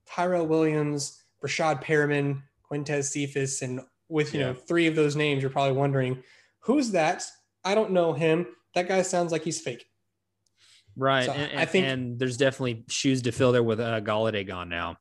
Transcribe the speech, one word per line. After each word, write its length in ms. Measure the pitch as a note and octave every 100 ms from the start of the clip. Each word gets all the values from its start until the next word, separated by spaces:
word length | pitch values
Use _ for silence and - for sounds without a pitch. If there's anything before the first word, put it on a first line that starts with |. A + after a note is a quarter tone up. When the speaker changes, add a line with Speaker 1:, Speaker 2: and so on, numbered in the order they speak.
| -
Speaker 1:
Tyrell 380 | - F3+ F3 D#3+
Williams, 760 | D#3+ D#3 D3+ D3 D3 C#3 - _ _
Rashad 400 | C#3 - D#3+ D3
Perriman, 580 | D3 D#3 D3 C#3+ C#3+ C#3 - _ -
Quintez 360 | D3 C#3+ D3 C#3
Cephas, 520 | D3 C#3 C#3 C3+ -
and 180 | C3 B2+ - _ -
with, 260 | D#3 D3
you 60 | D#3
Speaker 2:
Yeah. 120 | B2+
Speaker 1:
know, 20 |
three 340 | B2+ - E3+ E3
of 80 | D#3
those 180 | D3+
names, 280 | D3 D3+ C#3
you're 80 | C3+
probably 240 | C#3+ C#3 C3+
wondering, 480 | C#3 C#3 B2+ C3 - _ _ _
"Who's 300 | - C#4+ A#3+
that? 320 | F#3 D#3 - - - _ _
I 120 | F#3 G#3+
don't 160 | G#3
know 200 | F#3 E3+
him. 340 | C#3+ E3 D#3+ F3 - _
That 140 | F3 F3+
guy 140 | F#3+
sounds 280 | F3+ F3+ E3+
like 140 | D#3+
he's 160 | E3 D3+
fake." 240 | - A#2 - _ _ _ _ _ _ _ _ _ _ -
Speaker 2:
Right. 300 | C3+ C3+ B2+
Speaker 1:
So 60 |
Speaker 2:
And, 260 | C#3 D3 C#3+
Speaker 1:
I 40 |
Speaker 2:
and, 80 | D#3+
Speaker 1:
think 160 | F#3+ C3+
Speaker 2:
and 320 | C3 B2 A#2+
there's 200 | C3 A#2+
definitely 460 | C3+ C3 C3 A2+ -
shoes 340 | - C#3 C3
to 80 | A#2+
fill 220 | A#2+ C3
there 100 | B2
with, 160 | A#2 G#2+
uh, 220 | A#2 A2+
Golladay 460 | G#2 G#2+ A2 G#2+ G2
gone 220 | F#2 F2
now. 280 | F2 E2+ E2